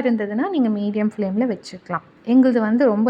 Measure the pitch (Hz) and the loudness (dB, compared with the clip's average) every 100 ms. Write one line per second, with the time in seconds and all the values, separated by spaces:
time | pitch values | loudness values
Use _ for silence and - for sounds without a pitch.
0 | 254 226 202 208 349 349 233 208 202 208 | 2 -2 -2 -4 -2 0 0 0 -2 -2
1 | 214 - 196 196 254 185 - 185 - 165 | -2 -2 -4 -2 -2 -4 -10 -20 -10 -10
2 | - _ - 247 254 240 214 233 269 208 | -10 _ 0 4 4 2 0 2 2 2
3 | 226 | 0